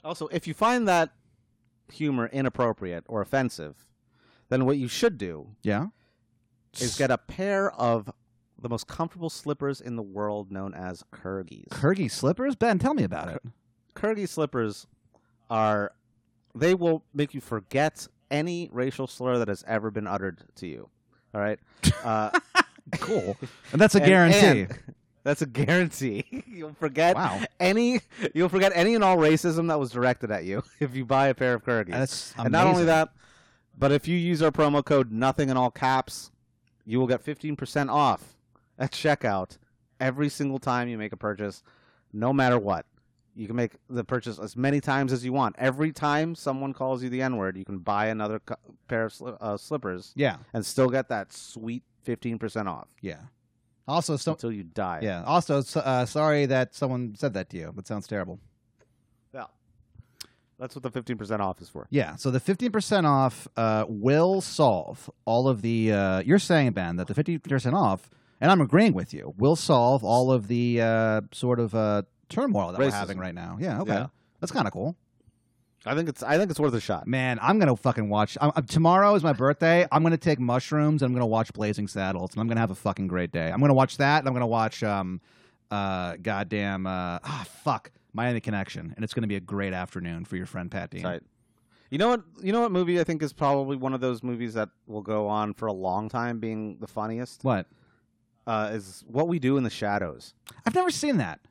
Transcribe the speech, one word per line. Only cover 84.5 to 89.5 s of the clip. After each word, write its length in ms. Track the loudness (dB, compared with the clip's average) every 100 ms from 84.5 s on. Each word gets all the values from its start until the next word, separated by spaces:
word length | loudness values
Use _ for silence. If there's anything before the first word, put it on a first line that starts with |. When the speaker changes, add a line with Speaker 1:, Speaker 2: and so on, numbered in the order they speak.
| 2 0 -2
Speaker 2:
um, 360 | -2 -2 -4 -8 _ _ _ _ _
uh, 460 | -4 -2 -4 -6 -6
goddamn, 640 | -4 -4 -4 -4 -4 -4 -4
uh, 320 | -4 -4 -6
ah, 220 | -8 -10 -12 -6
fuck, 280 | -4 -4 -6 _ _
Miami 260 | -4 -2 -2
Connection, 540 | -4 -6 -6 -10 -12 -10
and 80 |
it's 100 | -6
gonna 140 | -4 -4
be 80 | -4
a 40 |
great 320 | -6